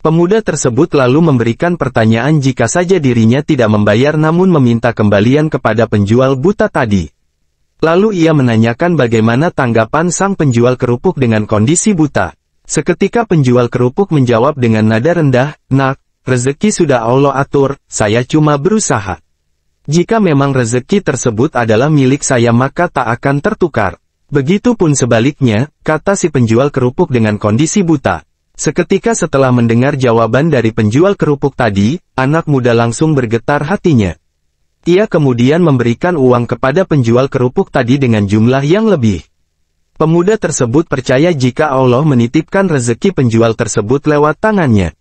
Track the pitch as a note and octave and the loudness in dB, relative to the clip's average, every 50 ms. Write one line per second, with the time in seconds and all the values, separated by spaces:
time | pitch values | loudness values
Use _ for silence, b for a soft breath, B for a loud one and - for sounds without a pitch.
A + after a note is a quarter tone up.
0 | - D#3 D#3+ E3 E3+ F3 G3+ A3+ A3 - - D3 - C3+ A2+ A2+ E3 E3+ - D3 | -2 0 0 2 2 2 0 -2 -2 -4 -6 -2 -2 -2 0 0 -2 0 0 0
1 | C3 B2 B2+ D3+ F3 D#3+ C#3 B2 A2+ A#2 A#2 - - F3 F3+ E3 D3 C3+ - C3+ | 0 2 2 2 2 2 2 0 0 -2 -2 -2 -2 -4 -2 -2 -4 -4 -2 0
2 | A2+ A2 A2 A2+ A#2 C#3+ D#3+ D3+ C3 C3+ C3 - B2+ A2+ - E3 F3+ E3+ G3 F3+ | 2 2 2 0 0 0 0 0 0 -2 -2 0 -2 -2 0 -2 0 0 0 0
3 | C#3+ C3 A#2+ A#2 A2+ A2 A#2+ C#3 D3+ - D#3+ C3 A#2 G#2 A2 G#2 G#2 G#2 G#2 A2+ | 2 0 2 2 2 2 2 0 0 -2 0 0 2 2 2 2 2 2 2 2
4 | C3 D3 D#3 D#3 D#3 D#3 E3 E3+ F#3 F#3+ F3 D3+ C3 A#2+ A#2 A#2 - A#2+ A2+ - | 2 0 0 0 0 0 0 2 2 2 2 2 2 2 2 0 0 -2 -2 0
5 | A2 G#2 G#2 G2+ G2+ A#2+ C3 D3 D#3 D#3 D3+ D3 - A#2 A2 A2 A2+ A2 - G#2 | 0 2 2 2 2 2 2 2 0 0 -4 -4 -2 -2 0 0 -2 0 0 -2
6 | G2+ G2 A2 A#2+ C3 C3 C#3 C3 C3 F#3 G#3 _ A3 G3+ _ D#3+ C3+ G#2+ G2+ F#2+ | 0 2 2 2 2 2 0 0 0 -2 0 _ -2 -2 _ -2 -2 0 -2 -2
7 | E2 D2+ _ _ _ _ _ _ _ _ _ _ _ _ _ _ - D#3+ E3 F3+ | -2 -4 _ _ _ _ _ _ _ _ _ _ _ _ _ _ -2 0 2 2
8 | G3+ A3+ G#3 F3+ D#3+ D#3+ D#3+ D3 C3 B2 A#2 A2 A2+ A2+ A#2+ _ E3+ F3 F3 D3+ | 2 0 0 2 2 2 2 2 2 2 2 2 2 0 0 _ -2 -2 0 0
9 | C3 A#2 A2 A2+ G#2+ A2+ A#2 B2+ D3+ F3 - - C#3 A#2+ A#2 A2+ A2+ A2 - D3 | 0 0 0 0 2 2 0 0 0 -2 -2 -2 -4 0 0 -2 -2 0 -2 -2
10 | E3 F3 E3 - F#3 G3 G3 - E3+ C#3+ A#2+ A#2 A#2 B2 B2+ B2 C3 A#2+ A#2+ B2 | -2 -2 -2 -2 -2 -4 -2 0 0 0 2 2 2 2 0 0 -2 -4 -4 -2
11 | - F#3 F3 - C3+ A#2 A2+ G#2+ G#2+ - A2+ G#2 G#2+ A2+ D#3+ F#3 - A3 G#3 E3 | -2 -4 -2 0 -2 0 0 -2 -2 -2 -2 0 0 0 0 0 0 -2 0 0
12 | D#3 C#3+ - - F#2+ E2 - _ _ _ _ _ _ - - D#3+ D3 - F3 - | 0 -2 0 -4 -6 -6 -8 _ _ _ _ _ _ -6 -6 -4 -2 -2 -2 -2
13 | G3+ F#3+ - A#3 A#3 - F#3 D#3+ C#3 B2 B2 B2 A#2+ A#2 - B2 B2 B2+ B2+ - | -2 -2 0 -2 -2 0 0 0 2 2 2 2 0 0 -2 -2 -2 -2 0 -2
14 | G3+ - E3 D3 C3 A#2+ A#2 A2 A#2 C#3+ D3+ C#3 A#2+ A#2 A2 A2 G#2+ A2 A2 A2 | -4 -2 0 0 0 2 2 2 2 0 0 0 0 0 2 2 2 2 0 0
15 | A#2 D#3+ F3 F3 D#3 C#3 B2+ A#2+ B2+ D3+ D3 _ _ _ C3 C3+ C3+ C3 C3+ _ | 0 0 0 0 0 0 2 0 -2 -2 -6 _ _ _ -2 0 0 -2 -4 _
16 | _ _ _ _ _ - C3 B2+ A#2+ C3 C#3+ _ - G#3+ G#3 - F3 D3 C3+ A#2+ | _ _ _ _ _ -4 -4 -2 -2 -4 -4 _ -2 -2 0 0 0 0 0 0
17 | A2+ A2+ B2 C3+ C#3+ C#3+ C3+ C3 C#3 - - C#3+ C#3 C3+ C#3 - _ _ - - | 0 0 0 2 2 0 0 -2 -4 -2 0 0 0 0 -2 -8 _ _ -6 -4
18 | A2+ G#2 G#2+ A#2+ B2 - - D#3 D#3 D3+ D3 C#3+ C#3 F#3 G#3+ A3 G#3 - D3 A2+ | -2 0 0 -2 -2 0 0 0 2 2 0 0 0 0 -2 0 -2 -2 -4 -4
19 | G2 G2 F2+ - _ _ _ _ _ _ _ _ _ _ _ _ _ - D3 E3+ | -4 -8 -10 -12 _ _ _ _ _ _ _ _ _ _ _ _ _ -2 0 0
20 | F3 - A3+ A3+ G#3 F3 D3+ C#3 C#3 C#3 C#3 C3 B2 A2+ A#2 B2 B2 _ G3 G3+ | 0 0 0 0 2 2 2 2 0 0 0 -2 -2 -2 -2 -4 -2 _ -2 -2
21 | - - C#3+ - - C3 A2 G2+ B2 D#3+ - B2 A#2+ A2 A2 G#2+ C3 D3+ D#3 D3 | -2 -2 -6 -2 -4 -4 -2 0 -2 -2 -2 -4 0 0 2 0 2 2 2 2
22 | C3+ B2+ C3+ C#3+ - - C#3 B2 A#2 A#2+ A2+ A#2 B2+ C3+ - - F3 E3+ _ C#3+ | 2 2 0 -2 -2 -2 0 0 2 2 2 2 0 -2 -2 -4 -4 -2 _ -4
23 | B2+ A2 A#2 - - C#3 C#3 C#3+ - D3+ - - - E3 - A#2+ G#2 F#2 E2 _ | -4 -4 -6 -4 -4 -4 -4 -2 -2 -4 -2 -2 -4 -2 -2 -2 -4 -4 -6 _
24 | _ _ _ _ _ _ C#3 C#3+ C3+ C3 F#3+ G3+ _ B3 B3 - F#3 D#3 C#3+ C3+ | _ _ _ _ _ _ -4 -2 0 0 -2 0 _ -2 0 0 0 0 0 0
25 | C#3 A#2+ A#2 A2+ A2+ C#3 D3 _ C3+ B2 G#2+ G#2 B2+ - _ _ _ - D#3 D#3 | 0 0 0 0 0 0 -2 _ 0 0 0 0 -2 -4 _ _ _ -4 -4 -2
26 | - - G3+ - - E3+ - C3+ A#2+ A2 A2+ A2+ C#3 D3 - D3 B2 B2 B2+ - | 0 -2 -2 0 -2 -2 0 0 0 2 2 0 0 0 -2 -2 -2 -2 -2 -2
27 | F3 - C3 A#2+ A2+ G#2+ G#2+ G2+ - G#2+ G#2+ A#2 D3+ D#3 - G#3+ G3 E3 E3 C#3+ | -4 -2 0 -2 0 0 -2 -2 -2 -2 0 0 0 0 0 -2 0 0 0 0
28 | - G#2+ F2+ D#2+ - _ _ _ _ _ _ - - D#3+ C#3 - F3+ - F#3+ F#3+ | 0 -4 -4 -4 -8 _ _ _ _ _ _ -6 -6 -4 -2 -2 -2 -2 -2 -2
29 | - A#3 A3+ - - D#3+ - C3+ C3+ B2+ B2 B2 A#2 A#2 A2+ A#2 B2 C#3 D3 C#3 | 0 -2 -2 -2 -4 -2 0 0 0 2 2 2 2 2 2 2 0 0 -2 0
30 | B2+ B2 A2+ A#2 A#2 A2 A2+ C3 D3 E3+ D3+ B2+ A2 A2+ A2 - A2 G#2+ G#2 C3+ | 0 0 2 2 0 0 0 0 0 2 0 0 0 -2 -2 0 -2 0 2 2
31 | F3 G3+ G3+ - - D3+ D3 C#3+ - C#3+ - - B2+ A2+ G2+ G2 G2+ A2 D3+ F3+ | 2 2 0 -2 -2 -2 -2 -2 -2 -6 -2 -2 -2 -2 0 0 0 0 -2 -4
32 | _ _ _ - C3 C3 D3+ E3 E3 - D3 C3 A#2+ B2 A#2 A#2 A#2 A#2 A2+ - | _ _ _ -4 -2 0 0 -2 0 0 -2 0 0 0 0 2 0 -2 -2 -2
33 | D#3 D#3+ D#3 C#3 B2 A2 A2 A2+ - - C#3+ D3 D3 C#3+ G3 G#3 _ F3+ D3+ A#2 | -2 0 0 0 -2 -2 -4 -4 -2 -2 -4 -4 -2 -4 -6 -2 _ 2 2 2
34 | G#2 F2+ D#2 _ _ _ _ _ _ _ _ _ _ _ _ _ _ - F3 F#3 | 0 0 -4 _ _ _ _ _ _ _ _ _ _ _ _ _ _ 0 2 2
35 | G#3+ A3 - E3+ D3 C3+ B2 A#2 A#2+ B2+ D3 E3+ F#3 D#3+ C#3+ B2 A#2 A#2 A#2 - | 0 0 0 0 0 0 0 2 2 2 2 2 2 2 2 0 0 -2 -2 -2
36 | - F3 F3+ D#3 C3 B2+ B2 A#2+ A#2+ A#2 B2+ A#2+ - C3 C3 F3+ F#3+ - E3 D3 | -2 -2 0 2 2 2 2 2 0 -4 -6 -4 -4 -2 0 -2 -2 0 0 0
37 | B2 A2+ A2+ A#2+ C3+ C#3 - B2+ B2 B2+ B2+ - F#3+ - - D3 B2+ A#2 B2+ C#3+ | 2 2 2 0 0 0 -2 -2 -2 -2 -2 -4 -6 -2 -2 -4 0 0 0 0
38 | C3+ B2 A2+ G#2+ G2+ G2 G2+ A2 A2 A#2+ B2+ C3+ C#3 C#3+ E3+ G#3 A3+ A3 G3 D#3 | 2 0 0 0 0 0 0 2 2 2 2 0 0 0 0 0 2 0 0 0
39 | A#2+ A2 G2 E2 - _ _ _ _ _ _ _ _ _ _ _ _ _ _ - | 0 -2 -2 -2 -8 _ _ _ _ _ _ _ _ _ _ _ _ _ _ -4
40 | D#3 D#3+ D#3+ F3 F3 F#3+ A3 G#3+ - E3+ D3+ - C3+ A#2 A2+ D3 E3+ _ - C3 | 0 0 2 2 2 2 0 -2 -2 -6 -2 -2 -4 0 0 -2 -2 _ -4 -6
41 | - - B2+ B2+ D3+ F3+ F3 C#3 B2 B2+ A#2+ - D#3 D3+ C3+ C3 C3 B2+ A#2+ B2 | -2 -2 0 2 2 0 0 0 -2 -2 0 -2 -2 -2 0 0 2 2 2 2
42 | D3+ D#3+ C#3+ A#2+ A#2 A#2+ - D#3+ D#3+ _ - G3 G3 F#3+ D#3+ C#3 A#2+ A#2+ A#2 - | 2 2 2 2 0 0 0 -2 -4 _ -2 -2 0 0 0 -2 -2 -2 -4 -2
43 | - G3+ F#3 - C3+ A#2+ A2 A2+ A2+ A#2 A2+ - A#2 G#2 - A#2+ G#2 G#2 C3 C#3 | -2 -2 0 0 -2 0 2 2 2 2 0 -2 -4 -4 -4 -4 -2 -2 -2 -2
44 | - D3+ D3+ D3 D3 D3+ D#3 _ - A3 A3 G3 E3+ C#3 A2 G2+ F#2 D#2+ - _ | 0 0 0 2 2 0 -2 _ -2 -2 0 0 0 2 2 2 0 -2 -6 _